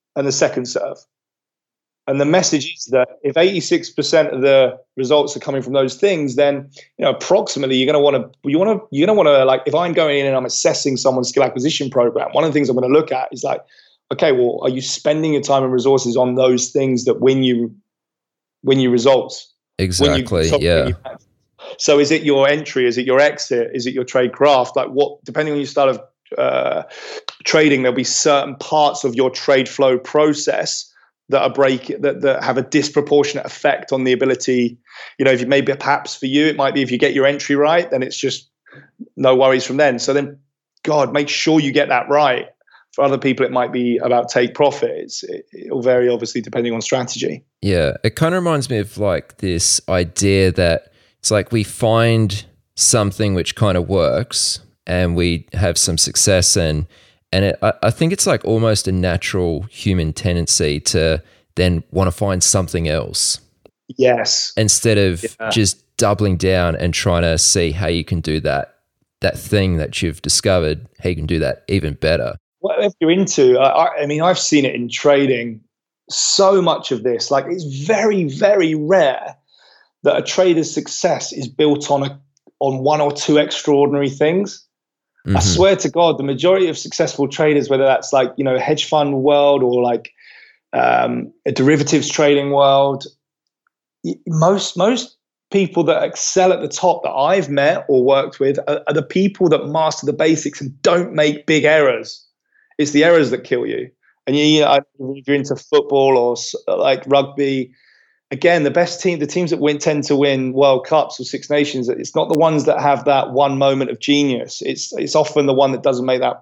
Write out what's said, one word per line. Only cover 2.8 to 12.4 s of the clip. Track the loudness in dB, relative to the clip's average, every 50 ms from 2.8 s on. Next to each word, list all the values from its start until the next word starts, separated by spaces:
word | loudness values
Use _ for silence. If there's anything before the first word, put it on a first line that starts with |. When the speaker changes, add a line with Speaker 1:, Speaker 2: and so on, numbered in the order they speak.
| -6 0
Speaker 1:
that | 0 0 0 0 -4 -8 -6
if | -2 0
eighty-six | 2 2 2 2 -2 -2 -2 -2 -2 -2 -4
percent | -6 -6 -2 0 2 2 2 0
of | 0 0
the | 2 4 4 4 4 2 0 -6 -16 _ _
results | -6 0 2 2 2 2 0 -4
are | -10
coming | -8 -6 -6 -6
from | -4 -2
those | 0 0 0 -2 -2
things, | 0 0 0 0 0 -2 -2 0
then, | 2 2 2 0 -2 -6 -14 -20 -20 -20 _ _
you | -4 -2
know, | -2
approximately | -2 -2 0 2 2 2 0 -2 -6 -4 -2 0 0
you're | 0 2 2
gonna | 2 4
wanna, | 4 4 2 0 -2 -6 _ _ -4
you | -2 0 2
wanna, | 2 0 0 -2 -4 -6
you're | -2 0 2
gonna | 2 4
wanna, | 4 4 6 6 6 6
like, | 4 2 0 0
if | 0 0
I'm | 0 0 0 0
going | 0 0 2 0 0
in | 0
and | 0 -2
I'm | -2 -2
assessing | -4 -4 -2 0 0 0 0 -2 -2 -2
someone's | 0 0 0 0 0 -2 0
skill | 0 0
acquisition | 0 0 0 -2 -2 -2 -2 -4 -4 -2
program, | 0 2 2 2 0 -2 -4 -2
one | 0 0